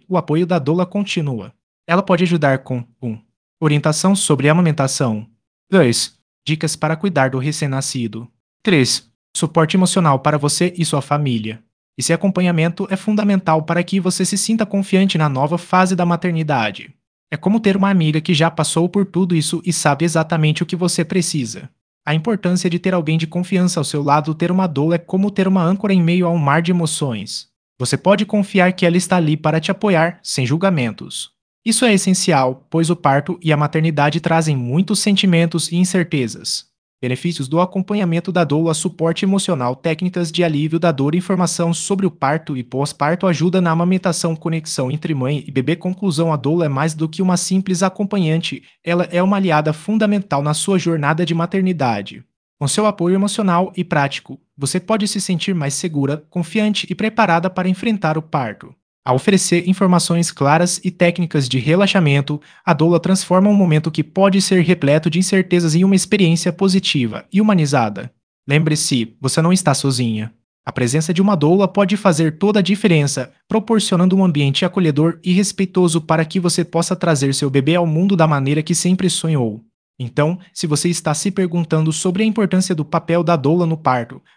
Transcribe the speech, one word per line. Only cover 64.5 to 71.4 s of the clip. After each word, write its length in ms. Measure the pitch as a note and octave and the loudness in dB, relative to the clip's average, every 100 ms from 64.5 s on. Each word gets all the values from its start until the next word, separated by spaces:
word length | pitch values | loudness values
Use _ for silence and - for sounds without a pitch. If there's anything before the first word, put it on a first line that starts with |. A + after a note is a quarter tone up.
| F#3 | 2
repleto 480 | E3 E3+ C#3 D#3 D#3+ | 2 2 2 2 2
de 80 | E3+ | 0
incertezas 560 | F#3 F#3+ F#3 F3+ E3 | 0 0 2 2 2
em 100 | D#3+ | 2
uma 120 | F#3+ F#3+ | 4 2
experiência 580 | - G#3 E3+ E3 F3+ | 2 2 2 2 0
positiva 720 | - G3 F#3+ - D3 A#2 A2 - | 0 2 2 0 -2 -2 -6 -4
e 80 | F#3+ | 2
humanizada. 720 | G#3+ F#3 D3 C#3 A2 G2+ - _ _ _ - | 4 4 2 2 0 -4 -12 _ _ _ -2
Lembre-se, 680 | D3 D3+ D3+ - C3 A2+ - | 0 2 0 0 -2 -4 -6
você 220 | C3 - | -4 0
não 100 | E3 | 2
está 220 | F#3 D3 | 2 2
sozinha. 580 | C3+ C#3 B2 A#2 G#2+ A2 _ _ _ | 0 0 0 -2 -2 -6 _ _ _
A 80 | - | -10
presença 400 | - A#2+ D3 D#3+ | -4 -2 0 -2
de 120 | F3 | 0
uma 120 | G3 | 2
doula 320 | F#3 | 4